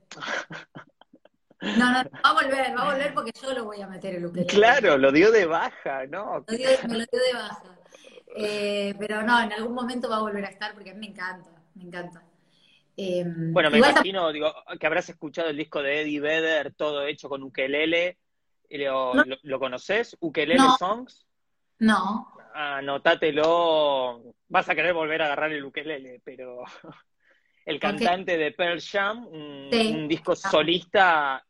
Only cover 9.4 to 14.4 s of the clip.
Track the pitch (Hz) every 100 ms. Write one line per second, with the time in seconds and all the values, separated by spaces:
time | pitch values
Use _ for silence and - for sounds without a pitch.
9.4 | 220 214 226 247 240 247 240 220 214 202
10.4 | 196 - 214 202 190 190 208 190 185 185
11.4 | 170 _ _ - 180 180 175 160 _ _
12.4 | _ _ _ _ _ - 190 180 175 165
13.4 | 165 165 156 147 277 285 185 190 165 151